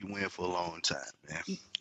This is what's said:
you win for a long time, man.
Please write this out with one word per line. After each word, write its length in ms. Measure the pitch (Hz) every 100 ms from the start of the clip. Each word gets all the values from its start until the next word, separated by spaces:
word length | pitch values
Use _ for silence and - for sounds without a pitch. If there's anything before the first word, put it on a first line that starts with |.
you 120 | 98
win 140 | 101 98
for 160 | - 90
a 40 |
long 320 | 90 87 82
time, 160 | - 69 65 - 73
man. 120 | 78 - 190 - -